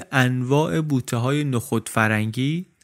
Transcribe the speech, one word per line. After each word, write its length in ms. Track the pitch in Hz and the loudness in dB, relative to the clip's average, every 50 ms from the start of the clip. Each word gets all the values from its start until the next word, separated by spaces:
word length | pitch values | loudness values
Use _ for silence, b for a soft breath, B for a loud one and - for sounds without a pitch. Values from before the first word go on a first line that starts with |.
| - - | -2 0
انواع 720 | 143 135 127 123 127 127 123 123 139 147 156 175 170 165 | 2 2 2 2 2 0 0 2 2 2 2 2 0 -2
بوته‌های 600 | 160 151 143 127 120 - - 117 120 127 143 151 151 | -2 0 0 0 0 0 -2 -2 0 0 0 0 -2
نخود 460 | 143 127 117 110 - 117 113 - - | 0 -2 -2 -2 0 -2 -2 -2 -2
فرنگی 760 | - 117 110 107 110 107 107 110 107 123 127 143 156 170 185 _ _ _ | 0 2 2 2 2 2 0 -2 -2 -2 -2 -2 -2 -4 -6 _ _ _